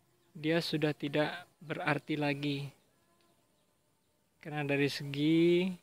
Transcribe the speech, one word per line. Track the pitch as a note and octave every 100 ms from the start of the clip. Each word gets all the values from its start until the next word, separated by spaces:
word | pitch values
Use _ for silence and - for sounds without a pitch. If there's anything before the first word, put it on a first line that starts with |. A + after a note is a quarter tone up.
| _ _ _
dia | D#3+ D3+ E3
sudah | E3 D#3 D3+
tidak | D3 D3 D3 D3 - - _
berarti | D3 E3 F3 C#3+ - D3+
lagi. | C#3+ C#3+ D3 C#3 C#3 - _ _ _ _ _ _ _ _ _ _ _ _ _ _ _ _
Karena | D#3+ D3+ C#3+
dari | C#3 C#3+
segi | - C#3+ C#3 D3+ E3 E3+ F3 F#3 F3+